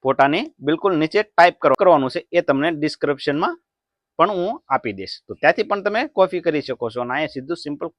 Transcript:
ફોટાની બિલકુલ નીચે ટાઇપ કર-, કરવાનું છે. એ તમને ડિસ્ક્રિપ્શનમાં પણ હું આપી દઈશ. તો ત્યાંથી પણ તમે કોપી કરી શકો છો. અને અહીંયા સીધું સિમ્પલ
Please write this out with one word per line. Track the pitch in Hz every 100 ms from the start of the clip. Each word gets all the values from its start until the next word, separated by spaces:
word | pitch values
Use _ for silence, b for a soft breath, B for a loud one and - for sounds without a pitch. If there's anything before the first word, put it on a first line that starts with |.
ફોટાની | 131 131 135 160 311 _
બિલકુલ | 135 160 202 165
નીચે | 156 202
ટાઇપ | 208 - 175 160
કર-, | 156 131
કરવાનું | 190 156 131
છે. | 170 -
એ | 170
તમને | 170 135 156
ડિસ્ક્રિપ્શનમાં | 156 151 - 143 139 - 147 196 339 _ _ _ _ _ -
પણ | 175
હું | 190 180 240 _
આપી | 135 120
દઈશ. | 95 92 -
તો | _
ત્યાંથી | 104 147 170
પણ | 151 202
તમે | 196 214 285
કોપી | - 185 180
કરી | 170 151
શકો | 135 123 117
છો. | 117
અને | 120
અહીંયા | 131 151
સીધું | 139 135 170
સિમ્પલ | 151 147 170